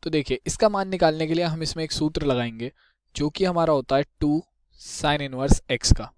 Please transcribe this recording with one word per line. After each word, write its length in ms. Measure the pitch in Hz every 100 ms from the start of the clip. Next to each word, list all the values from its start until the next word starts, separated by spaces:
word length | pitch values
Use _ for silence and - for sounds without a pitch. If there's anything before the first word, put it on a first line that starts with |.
तो 80 | 160
देखिए, 280 | 156 135 131 -
इसका 220 | - 220
मान 200 | 202 190
निकालने 380 | 185 170 156 160
के 80 |
लिए 100 | 165
हम 180 | 170 160
इसमें 200 | 156 -
एक 80 | 156
सूत्र 340 | - 156 156 143
लगाएंगे, 440 | 123 120 113 123 _ _ _ _
जो 140 | - 151
कि 140 | -
हमारा 280 | 185 170 165
होता 240 | 147 123 135
है 80 | 139 _
टू 220 | 147 151 - _ _ _
sine 380 | - - 151 147
इनवर्स 420 | 143 127 139 - -
x 200 | 127 - -
का। 140 | -